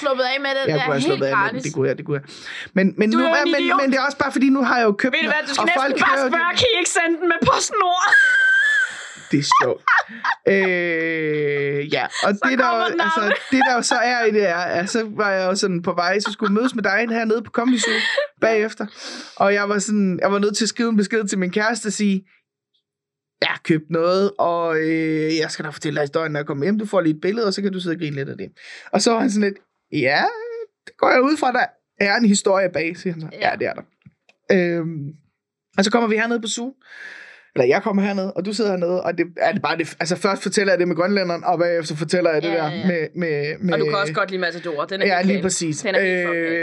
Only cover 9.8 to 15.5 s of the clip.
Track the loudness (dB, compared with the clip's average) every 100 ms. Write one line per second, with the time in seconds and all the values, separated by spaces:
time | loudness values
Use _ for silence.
9.8 | 0 0 0 -6 -6 -2 0 2 2 0
10.8 | 0 -2 -2 -2 -2 -2 -2 -2 -2 -4
11.8 | -2 -2 -2 -2 0 0 0 2 2 2
12.8 | 0 0 -2 0 0 -2 0 0 2 2
13.8 | 2 2 2 2 2 2 2 0 -2 -2
14.8 | -2 -2 -2 -2 0 2 0